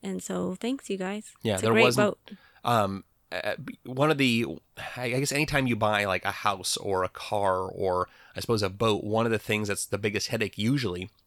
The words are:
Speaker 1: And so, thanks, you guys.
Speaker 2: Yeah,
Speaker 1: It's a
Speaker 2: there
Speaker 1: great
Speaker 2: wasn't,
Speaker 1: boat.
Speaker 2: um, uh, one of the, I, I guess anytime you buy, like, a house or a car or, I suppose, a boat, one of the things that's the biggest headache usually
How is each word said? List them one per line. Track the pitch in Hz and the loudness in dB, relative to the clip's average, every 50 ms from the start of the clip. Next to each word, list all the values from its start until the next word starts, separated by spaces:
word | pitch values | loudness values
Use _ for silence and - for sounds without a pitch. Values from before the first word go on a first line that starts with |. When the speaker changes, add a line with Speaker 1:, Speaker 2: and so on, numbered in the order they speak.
| - | -6
Speaker 1:
And | 196 190 185 - | -6 -6 -6 -6
so, | - 185 180 185 180 185 190 | -4 -4 -2 -2 -4 -4 -4
thanks, | - 233 262 269 - - | -4 -4 -4 -4 -6 -8
you | 196 190 | -6 -4
guys. | 190 185 202 214 220 - - _ - | -4 -6 -6 -8 -10 -14 -20 _ -2
Speaker 2:
Yeah, | - 202 | -2 -2
Speaker 1:
It's | 92 98 | 0 2
a | |
Speaker 2:
there | - 226 | 2 4
Speaker 1:
great | 220 226 | 6 6
Speaker 2:
wasn't, | 123 120 123 - - | 6 6 4 2 2
Speaker 1:
boat. | - _ _ - - - - - _ - _ | 2 _ _ -20 -20 -20 -20 -20 _ -6 _
Speaker 2:
um, | - 120 113 104 98 98 98 - _ _ _ _ _ - | 2 2 4 2 2 0 -6 -8 _ _ _ _ _ -8
uh, | 90 - - 101 - 135 - - - _ | -6 -4 -4 -6 -6 -8 -14 -14 -14 _
one | - 127 131 139 151 | -10 -2 0 2 2
of | 156 139 | 4 4
the, | 139 127 117 113 117 73 80 - _ _ _ - - - - | 4 4 4 4 2 0 -4 -10 _ _ _ -14 -12 -12 -8
I, | - 127 | -6 -6
I | 123 117 131 | -2 -2 0
guess | 139 143 - | 0 0 0
anytime | 143 156 143 143 143 135 | 0 0 2 2 0 2
you | 127 120 | 2 2
buy, | 107 110 107 107 104 104 | 2 2 2 4 2 2
like, | 101 92 92 - | 2 0 0 0
a | 95 | -4
house | 101 - - 107 101 98 90 - - | -6 0 0 0 0 0 -2 -4 -4
or | - - 104 98 92 92 | -2 -2 0 0 0 0
a | 92 | -2
car | _ - - - - 104 101 98 92 92 92 | _ -8 -8 -4 -2 0 2 2 2 2 0
or, | 95 90 90 98 95 90 90 90 - - - - - - | -4 -4 -2 0 0 2 2 0 -2 -4 -20 -20 -14 -10
I | - | -10
suppose, | 101 - 117 107 101 | -2 0 0 0 0
a | 95 | -2
boat, | 92 98 117 113 107 98 - | 0 0 2 2 2 2 0
one | 104 104 110 117 | 0 0 2 2
of | 120 113 | 2 0
the | 107 | -2
things | - - 110 107 107 101 | 0 0 -2 0 0 -2
that's | 101 - - | -2 -4 -4
the | - - 98 | -4 -4 -2
biggest | 98 110 104 101 - - | -2 -2 -2 -2 -4 -2
headache | - 113 110 101 - - | -2 -2 -2 -4 -4 -2
usually | 104 113 135 143 123 104 90 90 92 98 _ _ _ | 0 2 2 2 0 -2 -4 -4 -8 -10 _ _ _